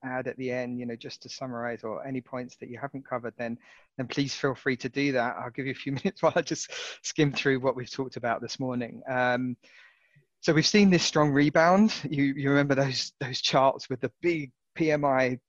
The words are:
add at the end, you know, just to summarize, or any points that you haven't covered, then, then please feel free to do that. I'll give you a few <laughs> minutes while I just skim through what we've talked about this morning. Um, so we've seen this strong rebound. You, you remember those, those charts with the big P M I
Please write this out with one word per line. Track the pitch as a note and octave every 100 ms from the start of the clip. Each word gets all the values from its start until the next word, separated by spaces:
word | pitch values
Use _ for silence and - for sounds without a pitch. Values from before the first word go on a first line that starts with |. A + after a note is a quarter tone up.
add | C3 B2+ C3
at | -
the | B2+
end, | B2+ B2 B2
you | A#2+
know, | A#2
just | B2 -
to | -
summarize, | - C3 A#2 A#2+ A2+
or | A2 F#2
any | C3+ C3
points | - B2 B2 -
that | A#2
you | A#2
haven't | C#3 C3+ -
covered, | B2 A#2 -
then, | A#2 A#2 _ - _ -
then | B2
please | - C#3
feel | - C#3 B2+
free | C#3 B2
to | B2+
do | C#3+ C#3+
that. | C3 A#2 F#2
I'll | B2
give | C#3+ C3
you |
a | -
few | C#3
<laughs> | C#3
minutes | F#3+ -
while | D#3+
I | F3
just | - D#3 - - - -
skim | - - C#3+
through | - C#3+ C3
what | C3 B2
we've | B2
talked | - C3 A#2+
about | A#2 G2
this | A#2 -
morning. | C3 B2 A#2 A2+ C3
Um, | B2+ B2 B2 B2+ B2 _ - - _ _ _ _ _
so | -
we've | D#3 -
seen | G#3+ G3
this | E3+
strong | - D#3 D3+
rebound. | C#3 D3 E3 E3 G3 G#3+ -
You, | - C#3+ C#3 C#3+
you | C#3
remember | C#3+ C#3+
those, | C3+ C3+ B2+ - -
those | B2+ B2+
charts | - C#3+ C3+ - -
with | B2+
the | C3 _
big | E3+ D#3+ C3 _ _
P | - D#3
M | D3
I | C#3+ C3 B2+ B2+